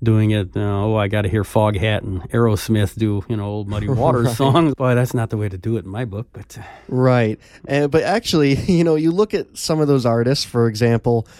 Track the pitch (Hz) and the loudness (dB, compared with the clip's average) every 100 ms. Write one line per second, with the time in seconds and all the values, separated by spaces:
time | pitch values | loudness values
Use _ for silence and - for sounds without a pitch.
0 | 113 110 107 107 95 107 104 101 104 110 | 2 4 4 0 -2 -4 -2 -2 0 0
1 | 101 107 101 110 95 110 107 101 107 107 | 0 -2 0 -2 0 0 0 0 -2 -2
2 | 110 92 - 117 117 107 - 110 101 - | -4 -8 -4 0 2 0 0 0 0 -2
3 | 110 101 - 110 101 104 101 104 104 123 | -2 -2 -4 -6 -6 -8 -6 -6 -2 0
4 | 143 123 120 110 139 156 160 131 127 123 | 2 2 0 2 2 4 2 2 0 2
5 | 123 127 113 110 104 95 107 113 92 101 | 0 -2 -4 -4 -6 -6 -4 -4 -6 -10
6 | 123 98 113 - - - 104 - - 127 | -8 -10 -12 -16 -18 -18 -18 -20 -6 2
7 | 131 123 110 110 - - - 139 147 156 | 4 4 2 -2 -10 -20 -4 0 2 2
8 | 120 175 - 165 143 135 - 175 165 156 | 2 -2 0 2 2 2 2 2 4 2
9 | 160 175 208 196 - - - 156 151 139 | 2 0 0 -2 -6 -10 -4 0 2 2
10 | 120 117 117 143 - 123 117 107 120 117 | 2 2 2 0 -2 0 0 2 0 2
11 | 120 117 - - | 0 -2 -2 -14